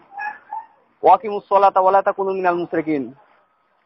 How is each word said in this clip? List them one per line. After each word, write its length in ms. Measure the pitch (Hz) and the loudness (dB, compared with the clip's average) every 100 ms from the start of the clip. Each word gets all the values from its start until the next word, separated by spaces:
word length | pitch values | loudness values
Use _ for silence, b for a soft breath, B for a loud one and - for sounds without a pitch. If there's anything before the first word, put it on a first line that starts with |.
| _ 807 855 855 - 855 - _ _ _ | _ -14 -12 -12 -14 -14 -14 _ _ _
ওয়া 120 | 160 | 2
আকিমুস 300 | 190 220 202 - | 2 2 -10 -2
সালাতা 320 | 196 196 190 | 2 4 4
ওয়া 120 | 185 | 2
লা 100 | 196 | 2
তাকুনু 280 | 196 196 190 | 0 -2 -4
মিনাল 240 | 190 185 | -2 -2
মুশরিকিন। 600 | 175 165 160 156 147 123 135 _ _ _ _ _ _ | -2 -4 -4 -4 -4 -6 -14 _ _ _ _ _ _